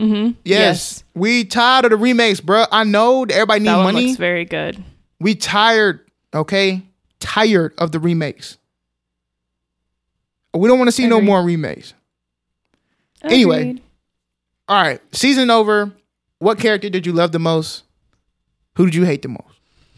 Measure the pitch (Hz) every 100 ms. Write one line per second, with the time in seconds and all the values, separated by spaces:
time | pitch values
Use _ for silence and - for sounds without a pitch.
0 | 220 208 220 233 - 196 214 170 - -
1 | - - 202 240 202 233 240 262 247 220
2 | 240 240 226 180 151 208 226 208 220 202
3 | 233 262 247 185 214 214 208 175 185 220
4 | 247 254 175 175 170 160 156 - 185 -
5 | _ _ 185 208 - 202 220 226 208 165
6 | _ _ _ 151 156 196 196 185 - _
7 | _ _ - - 220 196 160 - 170 160
8 | 165 170 151 - - - _ _ _ _
9 | _ _ _ _ _ _ _ _ _ _
10 | _ _ _ _ _ 170 208 254 247 233
11 | 240 226 208 196 175 170 135 - - _
12 | _ _ _ _ _ _ _ _ _ _
13 | _ _ 302 254 208 156 247 254 - _
14 | _ _ _ _ _ _ - 196 165 127
15 | _ - 254 269 247 233 214 208 208 196
16 | _ _ _ _ 175 220 226 208 202 185
17 | 170 165 170 165 165 165 156 - - _
18 | _ _ _ _ _ _ _ - 180 160
19 | 180 143 127 113 - _ _ _ _